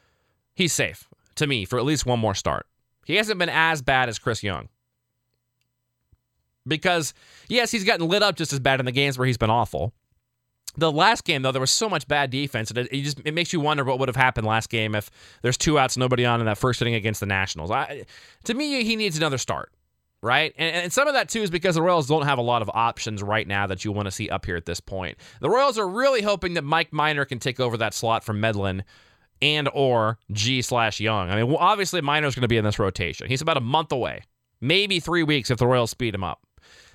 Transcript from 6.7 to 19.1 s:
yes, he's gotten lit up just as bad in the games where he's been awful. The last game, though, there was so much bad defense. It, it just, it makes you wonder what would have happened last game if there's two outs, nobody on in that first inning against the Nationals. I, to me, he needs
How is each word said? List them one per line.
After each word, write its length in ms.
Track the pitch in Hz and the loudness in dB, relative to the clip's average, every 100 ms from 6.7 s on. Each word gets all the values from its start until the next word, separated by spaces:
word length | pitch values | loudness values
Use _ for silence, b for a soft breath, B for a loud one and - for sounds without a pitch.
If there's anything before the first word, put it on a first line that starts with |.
| 151 185 175 139 B B B B | -2 2 2 0 B B B B
yes, 240 | 240 233 | 0 0
he's 100 | 233 | 0
gotten 240 | 190 196 165 | 2 2 2
lit 160 | 202 | 4
up 140 | 208 170 | 2 2
just 160 | 156 | -2
as 80 | 139 | 0
bad 180 | 131 135 | 2 2
in 80 | 127 | 2
the 60 | |
games 260 | 127 139 127 | 2 0 2
where 80 | 127 | 0
he's 100 | 117 | 2
been 140 | 110 | 2
awful. 420 | 117 107 71 95 - _ _ _ _ _ _ - - | 2 0 -2 -4 -6 _ _ _ _ _ _ -16 -2
The 160 | 160 | 0
last 320 | 147 190 226 | 4 4 4
game, 180 | - 147 | 0 0
though, 80 | 131 | 0
there 100 | 131 | 0
was 120 | 131 | 0
so 160 | - 226 | 0 0
much 180 | 170 - | -2 0
bad 240 | 147 139 | 0 0
defense. 400 | 131 143 113 110 | -2 -4 -4 -4
It, 80 | 117 | -4
it 240 | 127 139 | -4 -4
just, 180 | 143 139 | -6 -6
it 100 | 151 | -6
makes 180 | 160 165 | -4 -2
you 60 | 147 | 0
wonder 240 | 147 147 | 0 0
what 160 | 131 127 | 0 0
would 100 | 131 | -2
have 60 | |
happened 320 | 123 127 123 107 | 2 2 2 0
last 240 | 113 - | 0 0
game 240 | 113 110 | -2 -2
if 160 | 107 - B B B | -2 -6 B B B
there's 160 | 120 123 | -2 0
two 180 | - 151 | 2 4
outs, 200 | 131 127 | 2 2
nobody 280 | 127 123 | 0 2
on 140 | 123 117 | 2 0
in 80 | 110 | 0
that 120 | 101 | 0
first 220 | 127 120 | 0 0
inning 140 | 120 | -2
against 240 | 117 107 104 | -2 -2 -4
the 80 | 98 | -2
Nationals. 460 | 95 95 78 80 | -2 -2 -6 -6
I, 320 | 123 - 143 - B B B | -4 -6 -10 -18 B B B
to 100 | - | -6
me, 300 | 226 302 269 | -4 -2 -2
he 100 | 220 | 0
needs 220 | 220 208 | 0 -2